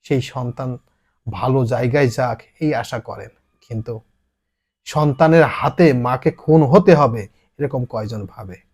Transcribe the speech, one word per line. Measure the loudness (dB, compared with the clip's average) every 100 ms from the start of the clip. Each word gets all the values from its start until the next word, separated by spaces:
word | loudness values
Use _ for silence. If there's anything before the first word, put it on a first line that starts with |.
সেই | -2 -4
সন্তান | -4 -8 -10 -8 -10 -10 _ _ _ _ -14
ভালো | -6 -2 0 0
জায়গায় | -2 -2 0 0
যাক | 0 -6 -6 -14 _
এই | -4 -4
আশা | -6 -10
করেন, | -12 -16 -16 _ _ _ _
কিন্তু | -10 -8 -12 _ _ _ _ _ _ _ _ -8
সন্তানের | -2 0 2 4 6
হাতে | 4 0 -6 2 4
মাকে | 4 -2 -2 -2
খুন | -4 2 4
হতে | 6 4 6 4
হবে | 4 -2 -10 _ _ _
এরকম | -6 -4 -6
কয়জন | -8 -8 -10 -12
ভাবে? | -16 -18 -20 _